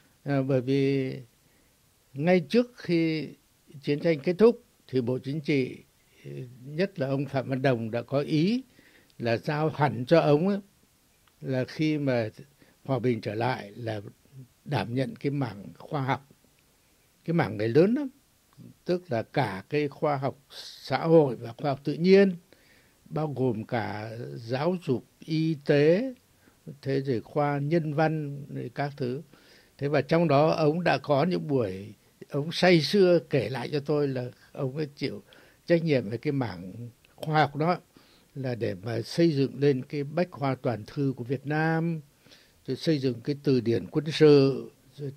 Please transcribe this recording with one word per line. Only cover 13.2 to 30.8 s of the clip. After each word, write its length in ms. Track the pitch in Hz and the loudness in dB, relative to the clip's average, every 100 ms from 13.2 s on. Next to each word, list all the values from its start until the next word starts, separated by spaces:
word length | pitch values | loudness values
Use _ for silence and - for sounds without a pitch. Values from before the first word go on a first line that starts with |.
trở 140 | 110 107 | -4 -4
lại 360 | 123 117 101 110 | -2 -2 -8 -12
là 260 | 113 107 104 - _ 135 127 _ - | -8 -8 -10 -20 _ -20 -20 _ -6
đảm 300 | 143 95 123 | -4 -2 -4
nhận 200 | 123 - | -4 -6
cái 160 | 143 | -6
mảng 340 | 143 123 98 95 - | -4 -6 -8 -16 -20
khoa 240 | - 151 | -10 -6
học. 260 | 131 135 - _ _ _ _ _ _ _ _ _ - | -2 -4 -6 _ _ _ _ _ _ _ _ _ -2
Cái 80 | |
mảng 240 | 165 107 104 | 0 0 -2
này 100 | 113 | 2
lớn 260 | 127 190 | 4 6
lắm, 160 | 262 269 - _ _ _ - 123 - - | 4 -2 -10 _ _ _ -20 -20 -16 -6
tức 260 | 180 180 | -6 -2
là 120 | 113 | -4
cả 400 | 104 - 120 95 - | -2 -2 -4 -6 -6
cái 180 | 147 147 | -4 -4
khoa 300 | - 156 139 | -2 -2 -2
học 220 | 135 - _ - - - | -4 -6 _ -20 -18 -18
xã 160 | - 135 | -6 -2
hội 380 | 165 160 143 110 | 4 6 6 0
và 180 | 117 - | -10 -6
khoa 140 | 151 | -4
học 80 | 135 | -4
tự 100 | - | -4
nhiên, 420 | 147 180 190 196 170 - _ _ _ _ _ _ | 0 6 8 6 2 -10 _ _ _ _ _ _
bao 280 | 156 156 131 | -4 -4 0
gồm 260 | 127 110 | 0 0
cả 480 | 110 120 101 104 110 113 131 139 | -4 -4 -4 -6 -10 -12 -12 -12
giáo 400 | 113 131 160 185 160 | -6 -2 -2 -2 -2
dục, 200 | 117 - _ | -4 -4 _
y 360 | - 156 160 151 - | -4 -2 0 -2 2
tế, 480 | 147 147 180 262 254 _ _ _ _ - 139 | 4 6 4 2 -8 _ _ _ _ -20 -12
thế 200 | 135 139 | -4 -4
rồi 200 | 139 113 | -2 -4
khoa 360 | - 151 143 143 | -2 -2 0 0
nhân 340 | 143 170 156 | 0 0 0
văn, 520 | 147 156 156 147 143 143 | 0 0 0 -6 -10 -12
rồi 180 | 139 127 - | -12 -10 -6
các 180 | 143 143 | -8 -6
thứ. 240 | 123 135 170 - _ - _ _ | -6 -6 -10 -20 _ -20 _ _
Thế 100 | 143 | -2
và 140 | 147 | 0
trong 260 | 135 165 170 | 2 2 4
đó 220 | 139 156 | 4 4
ông 340 | 165 156 165 | 4 2 2